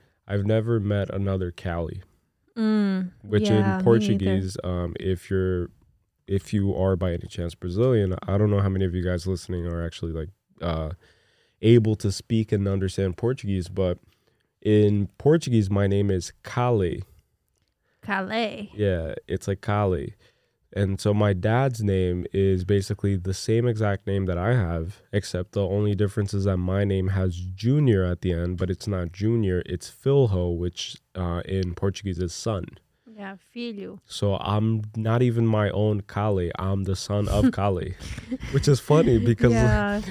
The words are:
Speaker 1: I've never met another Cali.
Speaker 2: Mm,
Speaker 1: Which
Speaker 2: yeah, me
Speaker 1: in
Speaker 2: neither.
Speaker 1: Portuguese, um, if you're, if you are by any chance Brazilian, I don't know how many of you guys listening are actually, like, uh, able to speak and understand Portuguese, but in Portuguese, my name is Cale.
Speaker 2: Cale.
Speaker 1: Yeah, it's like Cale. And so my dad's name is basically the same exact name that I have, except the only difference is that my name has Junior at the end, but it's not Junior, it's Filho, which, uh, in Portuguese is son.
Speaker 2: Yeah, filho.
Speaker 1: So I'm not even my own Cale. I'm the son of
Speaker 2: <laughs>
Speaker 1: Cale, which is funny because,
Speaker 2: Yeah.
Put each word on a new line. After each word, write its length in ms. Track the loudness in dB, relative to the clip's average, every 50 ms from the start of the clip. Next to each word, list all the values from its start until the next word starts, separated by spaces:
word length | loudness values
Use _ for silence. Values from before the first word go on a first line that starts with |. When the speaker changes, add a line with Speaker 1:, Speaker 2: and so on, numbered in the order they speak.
| _ _ _ _ _ -4
Speaker 1:
I've 200 | -2 -2 0 2
never 320 | 2 2 2 0 0 0
met 320 | 0 0 0 0 -2 -2 -4
another 380 | -4 -2 -2 0 -2 -2 -4
Cali. 500 | -6 -8 -6 -6 -4 -4 -4 -6 -6 -10 -14 _ _ _ _ _ _ _ _ _ -6 -2
Speaker 2:
Mm, 540 | 0 2 2 2 2 0 0 -2 -4 -6 -10 -14
Speaker 1:
Which 220 | -6 0 2 2 4
Speaker 2:
yeah, 80 | 4
me 60 | 4 4
Speaker 1:
in 60 | 4 2
Speaker 2:
neither. 140 | 2 2 4
Speaker 1:
Portuguese, 720 | 6 6 6 4 2 0 2 2 0 0 0 -2 -4 -6 -6 -6
um, 320 | -4 -4 -2 -4 -4 -6 -4
if 300 | -2 -2 -2 -4 -4 -2
you're, 400 | -2 0 0 0 0 -2 -4 -6 -10 _ _ _ _ _ _ _ _ _ _
if 280 | -2 -2 -2 -2 0 0
you 220 | 0 2 0 0
are 200 | 0 2 2 2
by 180 | 2 0 -2 -2
any 140 | -4 -6 -10
chance 260 | -8 -8 -8 -8 -8
Brazilian, 640 | -8 -8 -6 -2 0 2 2 4 2 2 0 -2 -4 -2 0
I 120 | 2 2
don't 100 | 2 4
know 120 | 4 2
how 80 | 2 2
many 160 | 2 0 0
of 100 | 0 0
you 80 | -2 -2
guys 240 | -2 -2 -2 -2 -4
listening 400 | -4 -4 -4 -6 -6 -6 -4 -4
are 180 | -4 -4 -6
actually, 280 | -6 -8 -8 -8 -6 -6
like, 160 | -6 -8 -8 -12 _ _ _ _ -8
uh, 320 | -4 -4 -4 -2 -4 -6 -8 -12 _ _ _ _ _ _ _ _ _ _ _ 0 4
able 300 | 6 6 6 6 4 -2
to 160 | -2 -2 -4
speak 400 | -4 -4 -4 -2 0 0 0 0
and 160 | 0 0 0 0
understand 480 | -2 -2 -2 -4 -2 -2 -2 -2 -2
Portuguese, 540 | -2 -2 -4 -4 -4 -4 -4 -2 -2 -4 -4
but 280 | -2 -2 0 0 -2 -4 _ _ _ _ _ _ _ _ _ _ _ _
in 460 | 0 4 4 6 6 6 4 2 0 -2 _ 0
Portuguese, 520 | 2 4 4 4 2 2 2 2 2 2
my 180 | 2 2 2 2
name 240 | 2 2 2 2
is 220 | 0 -2 -2 -6 -14 _ -14
Cale. 560 | -8 -4 -2 0 2 2 2 2 0 -2 -4 -10 _ -16 _ _ _ _ _ _ _ _ _ _ _ _ _ _ _ _ _
Speaker 2:
Cale. 640 | -8 -6 -4 -4 -4 -4 -4 -4 -4 -4 -6 -10 -14 -10 -4
Speaker 1:
Yeah, 400 | 0 0 0 0 0 -2 -6 -8 -10 -8 -6
it's 200 | -6 -4 -4 -4
like 140 | -6 -4
Cale. 460 | -2 -2 0 2 2 2 0 0 -4 -8 -12 _ _ _ _ _ _ _ _ _ _ _ -2
And 240 | 0 0 0 0 0
so 140 | 0 0 2
my 200 | 4 4 2 2
dad's 500 | 2 0 2 2 2 2 0 0 -2 0
name 420 | 0 2 2 2 0 0 -2 -4 -2 0
is 320 | 2 2 2 2 2 2
basically 500 | 2 0 0 0 -2 -4 -2 0 0 0
the 180 | 0 -2 -4 -6
same 340 | -4 0 0 2 2 2 2
exact 400 | 0 0 0 -2 -2 -2 -2 -2
name 180 | -2 0 0
that 140 | 0 0 0
I 160 | 0 2 2
have, 460 | 2 2 0 -2 -4 -4 -6 -8 -14 _ -4
except 400 | -4 -2 -2 -2 -6 -6 -6 -4
the 140 | -2 -2 0
only 280 | 0 0 0 0 0 0
difference 400 | 0 0 0 0 -2 -2 -2 -2
is 120 | 0 0
that 120 | 2 2 0
my 260 | 0 0 0 0 2
name 260 | 2 2 0 0 0
has 260 | 0 0 0 0 -2 -4
Junior 640 | -6 -10 -8 -4 0 2 2 4 4 4 4 4 4
at 180 | 2 0 -2
the 120 | -2 -2 0
end, 240 | 0 -2 -2 -2 -2
but 140 | -2 -4
it's 160 | -4 -4 -4 -4
not 240 | -4 -4 -4 -6
Junior, 500 | -6 -2 0 0 0 2 0 0 0 -2 -2 -4
it's 220 | -8 -8 -8 -10
Filho, 680 | -12 -4 0 2 4 4 4 4 2 0 0 0 -2 -2
which, 400 | -4 -4 -6 -8 -10 -12 -12 -16 _ _ -8
uh, 280 | -6 -4 -4 -4 -4 -4
in 300 | -4 -2 -2 -2 -2 -4
Portuguese 420 | -2 -2 -2 -2 -2 -6 -6 -4 -4
is 160 | -4 -6 -6
son. 320 | -6 -6 -4 -4 -4 -6 -8 -14 -18 _ _ _ _ _ -20 -18
Speaker 2:
Yeah, 200 | -14 -14 -14 -14 -16 _ _ -12
filho. 440 | -10 -10 -10 -10 -10 -12 -14 -14 -18 _ -12
Speaker 1:
So 300 | -6 -2 0 0 0 0
I'm 440 | -2 -2 0 0 0 0 0 -2 -4 -6 -6
not 260 | -4 -2 0 2 2
even 240 | 2 2 2 2 2
my 240 | 2 4 2 2 0
own 320 | 0 0 0 2 0 0
Cale. 480 | -4 -6 -4 -2 0 0 0 0 0 -2 -4 -4
I'm 280 | -4 -2 -2 -2 -2
the 100 | -2 -2
son 320 | -4 -4 -2 -2 -2 0 0
of 240 | 2 4 4 2
Speaker 2:
<laughs> 20 | 2
Speaker 1:
Cale, 380 | 2 0 0 0 -2 -4 -6 -8 -10 -10 -12 -12 -12 -10 -10 -10 -8 -6 -2
which 180 | -2 0 2 2
is 120 | 2 2
funny 400 | 2 2 4 4 4 4 4 4
because, 340 | 4 2 2 4 4 4 6
Speaker 2:
Yeah. 480 | 6 4 4 4 4 2 0 -2 -2 -4 -6